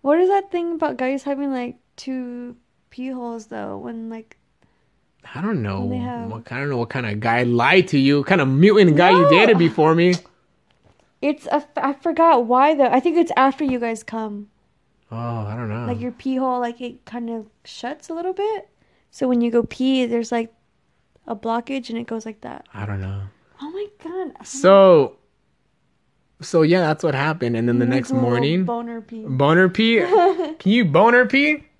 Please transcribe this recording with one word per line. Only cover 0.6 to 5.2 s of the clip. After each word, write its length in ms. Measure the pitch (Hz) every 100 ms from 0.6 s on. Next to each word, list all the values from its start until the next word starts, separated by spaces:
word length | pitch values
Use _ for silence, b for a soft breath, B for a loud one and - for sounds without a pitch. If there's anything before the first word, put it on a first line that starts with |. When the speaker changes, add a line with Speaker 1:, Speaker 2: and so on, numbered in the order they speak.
| 339
Speaker 1:
about 240 | 330 311 254
guys 260 | 254 269
having, 300 | 285 277 285
like, 240 | 262 240 - _ -
two 600 | - 254 247 247 240 240 _ _ _
pee 200 | - 254
holes, 360 | 254 240 233 214
though? 280 | 226 202 196
When, 320 | 240 226 226
like, 280 | 226 220 _ _ _ _ _ _ _ _ _